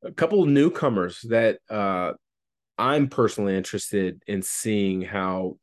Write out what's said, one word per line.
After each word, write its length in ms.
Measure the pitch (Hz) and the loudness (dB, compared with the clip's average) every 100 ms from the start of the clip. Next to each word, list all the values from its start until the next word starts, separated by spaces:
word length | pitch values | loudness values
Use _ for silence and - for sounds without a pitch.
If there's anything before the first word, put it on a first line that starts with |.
a 80 | - | -12
couple 320 | - 165 202 | -2 2 4
of 60 | 165 | 4
newcomers 720 | 143 151 175 147 104 90 87 117 | 6 4 2 0 0 -2 -6 0
that, 300 | 117 113 95 _ | 2 2 0 _
uh, 420 | 107 101 92 90 - _ _ _ _ _ - | -4 -2 -2 -4 -6 _ _ _ _ _ -2
I'm 320 | 120 147 139 | 0 2 0
personally 480 | - 113 - 101 95 | 2 0 2 -2 -2
interested 640 | 90 104 - 104 92 90 - | -2 -8 -4 -2 -2 -4 -6
in 160 | 101 | -6
seeing 600 | 92 - 113 104 98 92 | -6 -6 -2 0 0 -2
how 560 | 90 101 92 92 92 - | -4 -4 -4 -4 -6 -8